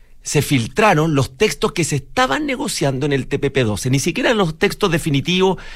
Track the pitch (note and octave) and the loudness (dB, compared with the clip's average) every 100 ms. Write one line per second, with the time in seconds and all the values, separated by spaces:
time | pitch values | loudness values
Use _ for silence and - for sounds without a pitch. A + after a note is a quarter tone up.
0 | - - - D3+ - C#3 A2 - G#3+ E3 | -20 -14 -2 -2 2 0 0 2 4 4
1 | D#3+ C#3 - - G#3+ - G#3+ - D#3 C#3+ | 2 0 -2 0 -2 0 -2 -2 -2 -4
2 | - - B3+ C4+ D4 B3+ C#4 - C#3 C3 | -4 0 0 0 -2 -4 -4 -2 -2 0
3 | D3 C#3 - C#3 C#3 C#3 A2+ G2+ B2+ C3+ | 0 -2 -2 -2 0 0 0 0 0 0
4 | F3 E3+ E4 A3 E3+ D#3 G3+ - G3+ D#3 | 0 0 0 2 0 0 -2 0 0 0
5 | E3 C#3 E3+ F3+ F#3+ F3+ - | 0 -2 0 2 2 0 -8